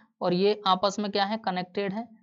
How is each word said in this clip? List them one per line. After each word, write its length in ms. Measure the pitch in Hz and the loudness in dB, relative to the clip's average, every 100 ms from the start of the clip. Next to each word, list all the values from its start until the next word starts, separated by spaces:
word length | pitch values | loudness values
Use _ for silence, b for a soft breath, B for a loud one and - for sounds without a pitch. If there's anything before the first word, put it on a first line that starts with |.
| b - | b -6
और 120 | 180 | 0
ये 280 | 180 196 208 196 | 2 2 2 2
आपस 320 | 190 202 190 | 2 2 -2
में 100 | 208 | -2
क्या 140 | 202 196 | 0 -2
है, 120 | 220 | -2
कनेक्टेड 540 | 214 180 180 - 202 | -4 -4 -4 -4 -4
हैं, 140 | 202 240 - | -4 -10 -16